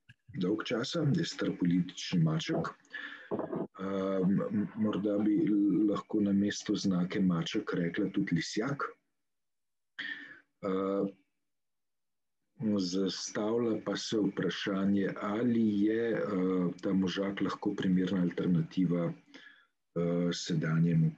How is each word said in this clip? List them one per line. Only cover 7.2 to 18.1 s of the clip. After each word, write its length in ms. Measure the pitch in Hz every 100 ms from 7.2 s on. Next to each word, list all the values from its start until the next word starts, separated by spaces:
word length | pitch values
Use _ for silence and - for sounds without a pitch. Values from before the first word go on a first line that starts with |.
| 95 85 80 110 -
rekla 360 | - 85 92 -
tudi 220 | - - 80
lisjak. 500 | - - 139 143 - - _ _ _ _ _ _ _ _ _ - - - - - _ _
Ehm, 480 | 101 95 98 98 101 - _ _ _ _ _ _ _ _ _ _ _ _ _ - 107 101
zastavlja 1000 | 90 95 95 - - - 107 117 120 107 -
pa 100 | 95
se 220 | - 113
vprašanje, 960 | 101 - 87 - - 98 98 101 92 90
ali 440 | 104 107 123 117 113 101 107
je, 240 | 113 117
eh, 600 | 104 101 98 92 92 87 -
ta 120 | 101
možak 480 | 95 95 95 98 98
lahko 320 | 92 - 104 101
primerna 460 | 95 92 92